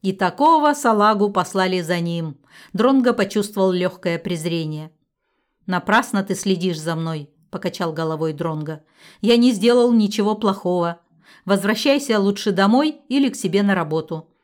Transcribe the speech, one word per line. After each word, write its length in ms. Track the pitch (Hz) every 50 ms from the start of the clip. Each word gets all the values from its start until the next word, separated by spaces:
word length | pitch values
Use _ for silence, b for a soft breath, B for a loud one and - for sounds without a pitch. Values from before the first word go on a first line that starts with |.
И 100 | - 190
такого 600 | 190 190 196 180 247 - 277 311 330 311 294 294 285
салагу 580 | 285 - 247 226 208 208 214 220 202 208 208
послали 480 | 202 190 175 - - 196 185 185 185 185
за 220 | 175 156 180 175
ним. 360 | 170 170 170 170 160 160 143 _ B B B B B B B
Дронго 400 | 180 226 254 269 269 247 247 233
почувствовал 580 | 233 202 202 - 208 202 208 - 202 190 190
легкое 480 | 185 180 175 180 180 - - 180 170 165
презрение. 720 | 170 180 180 165 156 170 165 170 165 156 156 151 156 156 _ _ _ _ _ _ _ _ _ _ _ _ _ _ _ -
«Напрасно 540 | 185 175 - - 214 226 247 - - 196
ты 140 | 190 196 190
следишь 460 | 190 - 202 190 175 175 185 175 156
за 160 | 156 165 165 160
мной», 320 | 165 165 160 156 143 - _ _ _ _
покачал 440 | - 175 - 185 - - 185 165 156
головой 400 | 156 165 160 160 156 160 160 156
Дронго. 500 | 143 170 170 156 151 151 151 160 147 b b b b b b b b
«Я 160 | - 208 233 240
не 160 | 240 254 247
сделал 400 | 190 196 233 240 247 240 247 233
ничего 420 | 226 214 196 208 - 202 208 214
плохого». 640 | 214 226 208 190 196 - 180 180 180 170 170 170 170 _ _ _ b b b b b b
Возвращайся 720 | 180 196 196 196 202 247 - - 294 269 294 277 - 226 214
лучше 320 | 196 196 202 202 - 214
домой 500 | 190 175 196 202 226 262 294 311 294 - _ _
или 200 | 240 277 277 254
к 60 | -
себе 280 | - - 185 160 196 202
на 120 | 202 196
работу. 540 | 185 165 151 156 160 156 160 165 156 160 _ _ _